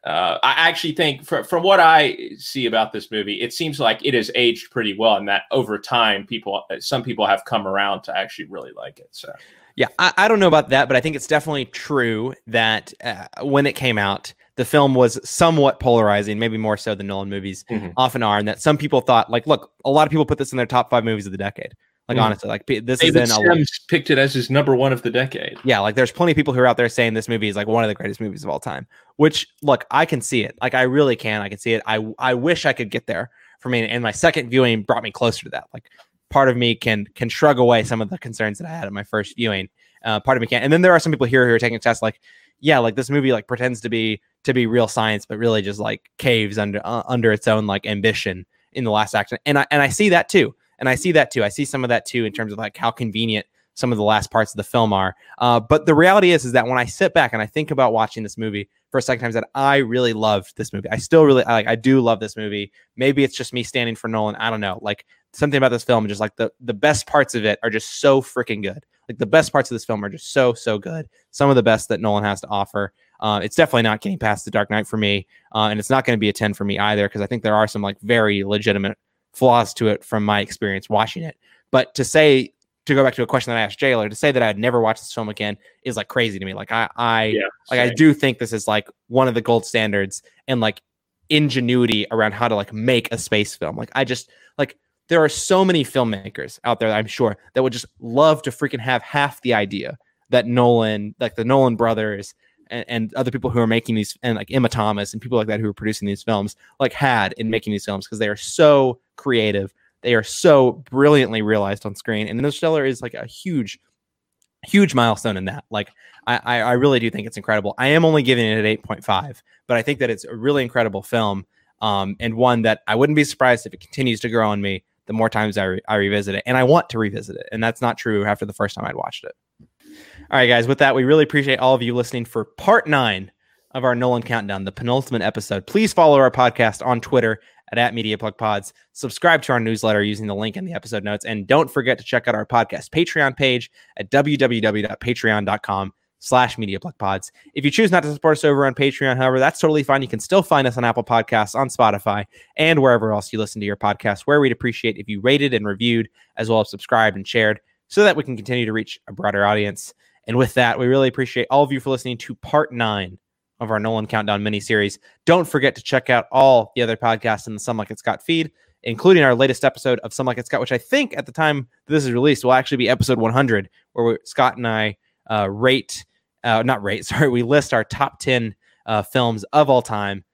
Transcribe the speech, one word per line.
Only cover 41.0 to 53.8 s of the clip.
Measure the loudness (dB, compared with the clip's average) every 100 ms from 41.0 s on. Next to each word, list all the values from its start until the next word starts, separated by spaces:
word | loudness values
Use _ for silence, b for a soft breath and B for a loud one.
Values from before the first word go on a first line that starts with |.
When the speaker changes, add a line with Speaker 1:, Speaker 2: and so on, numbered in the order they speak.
| 2
Speaker 2:
people | 0 2
here | 4 4
who |
are | 4
taking | 2 0
tests, | -2 0
like, | -2 -6 b b b b
yeah, | 2 4
like, | 2 -2
this | -2
movie, | 0 2
like, | 0 -2
pretends | -4 -4 -4
to | -4
be, | -2 -2 -4 _ _
to | -2
be | 0 2
real | 2 0
science, | 0 0 -2 -4
but | -2
really | 0 0
just, | -2 -6
like, | -6 -8 _ _
caves | 0 2 0 -2
under, | -4 -4
uh, | -6 -8 -4
under | 0 2
its | 2 2
own, | 0 0
like, | -4 -4
ambition | -2 -2 -2 -6 -8 -14 _ _
in | -6
the | -2
last | 0 0
act. | -2 -4 -6 0
And | 0
I, | 2
and | 2
I | 2
see | 2 4
that | 4 4
too. | 2 2 -4 _ _
And | -2
I |
see | 0 2
that | 2 2
too. | 0
I | -2
see | -2 -6
some | -4
of | -2
that | -2 -2
too | -4
in | -4
terms | -4 -8
of, | -8
like, | -10
how | -4 -4
convenient | -4 -6 -4 -2 -2 -6 _ _
some | -6